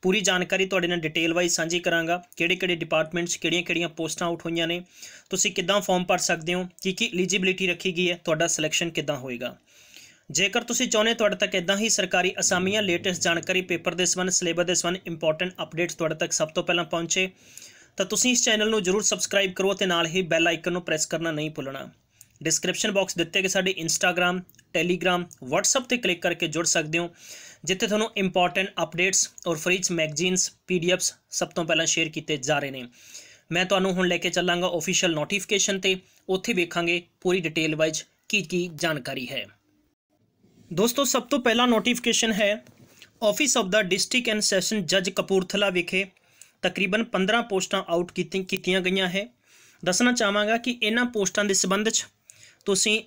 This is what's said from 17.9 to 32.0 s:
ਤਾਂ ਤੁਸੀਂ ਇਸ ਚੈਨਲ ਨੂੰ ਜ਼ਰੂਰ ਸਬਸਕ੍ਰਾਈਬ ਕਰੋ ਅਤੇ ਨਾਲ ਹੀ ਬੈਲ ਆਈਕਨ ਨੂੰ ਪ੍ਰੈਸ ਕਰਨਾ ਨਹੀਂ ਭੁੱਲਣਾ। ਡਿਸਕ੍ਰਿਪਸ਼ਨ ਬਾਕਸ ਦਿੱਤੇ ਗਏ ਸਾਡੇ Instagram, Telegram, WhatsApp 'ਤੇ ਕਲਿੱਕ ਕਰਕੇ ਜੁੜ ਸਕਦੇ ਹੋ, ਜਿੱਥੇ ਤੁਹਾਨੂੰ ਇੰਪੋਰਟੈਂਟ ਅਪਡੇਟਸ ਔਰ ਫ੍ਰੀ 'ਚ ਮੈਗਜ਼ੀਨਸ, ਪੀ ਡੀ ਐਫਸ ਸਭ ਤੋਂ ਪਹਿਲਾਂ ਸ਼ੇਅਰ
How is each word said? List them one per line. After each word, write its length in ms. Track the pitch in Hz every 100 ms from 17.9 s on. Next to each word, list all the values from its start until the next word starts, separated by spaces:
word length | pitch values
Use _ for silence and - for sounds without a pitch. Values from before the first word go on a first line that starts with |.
| -
ਤਾਂ 80 | 190
ਤੁਸੀਂ 240 | 214 254
ਇਸ 100 | 240
ਚੈਨਲ 260 | - 214 214
ਨੂੰ 120 | 220
ਜ਼ਰੂਰ 200 | 180 196
ਸਬਸਕ੍ਰਾਈਬ 500 | 202 196 - 202 196
ਕਰੋ 200 | 185 196
ਅਤੇ 140 | 196 196
ਨਾਲ 200 | 170 165
ਹੀ 160 | 180
ਬੈਲ 260 | 170 165 170
ਆਈਕਨ 240 | 165 175
ਨੂੰ 100 | 180
ਪ੍ਰੈਸ 220 | 175 160 -
ਕਰਨਾ 240 | 160 165
ਨਹੀਂ 200 | 151 156
ਭੁੱਲਣਾ। 380 | 156 135 135 135 - _ _ - _
ਡਿਸਕ੍ਰਿਪਸ਼ਨ 480 | 151 - 180 175 220
ਬਾਕਸ 260 | 196 185 175
ਦਿੱਤੇ 260 | 165 196
ਗਏ 60 | 185
ਸਾਡੇ 260 | 190 185 185
Instagram, 580 | 160 - 185 175 180 185 180 - _ 175
Telegram, 500 | 170 180 175 180 175 -
WhatsApp 400 | 131 156 202 277
'ਤੇ 120 | 247 247
ਕਲਿੱਕ 240 | 196 175
ਕਰਕੇ 240 | 180 170 165
ਜੁੜ 180 | 151 170
ਸਕਦੇ 320 | 180 156 165
ਹੋ, 100 | 170 - - - - -
ਜਿੱਥੇ 220 | - 185 226
ਤੁਹਾਨੂੰ 240 | 214 202 208
ਇੰਪੋਰਟੈਂਟ 540 | 190 185 180 180 190 -
ਅਪਡੇਟਸ 460 | 160 165 185 190 - - 175
ਔਰ 100 | 160
ਫ੍ਰੀ 220 | 180 190
'ਚ 140 | 180
ਮੈਗਜ਼ੀਨਸ, 580 | 170 156 147 185 185 - _ -
ਪੀ 120 | 185
ਡੀ 120 | 165
ਐਫਸ 240 | 180 - - _
ਸਭ 180 | - 170
ਤੋਂ 160 | -
ਪਹਿਲਾਂ 220 | 165 160 160
ਸ਼ੇਅਰ 220 | -